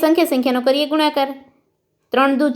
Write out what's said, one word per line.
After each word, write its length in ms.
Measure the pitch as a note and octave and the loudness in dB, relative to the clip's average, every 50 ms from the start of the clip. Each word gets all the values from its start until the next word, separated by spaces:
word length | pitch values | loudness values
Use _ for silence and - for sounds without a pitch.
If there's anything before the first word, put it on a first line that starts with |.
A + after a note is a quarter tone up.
સંખ્યા, 300 | D#4+ D#4 D#4+ F4+ E4 - | 2 2 2 2 2 0
સંખ્યાનો 300 | C#4+ B3+ B3 C4+ B3 B3+ B3 C4+ | 0 0 0 0 -2 0 0 0
કરીએ 200 | C4 C#4+ D4 C#4 D4 | 0 0 0 -2 0
ગુણાકાર. 360 | D#4 D#4 D4+ D4 D4 C#4 C#4 C4+ C4+ - - _ _ _ _ _ _ _ _ _ _ _ _ | 0 0 0 0 -2 -2 -4 -4 -10 -16 -20 _ _ _ _ _ _ _ _ _ _ _ _
ત્રણ 220 | - B3 C4+ C#4 C#4 B3 | -2 0 2 2 2 2
દુ 60 | D4+ D4 A#3+ | 0 0 0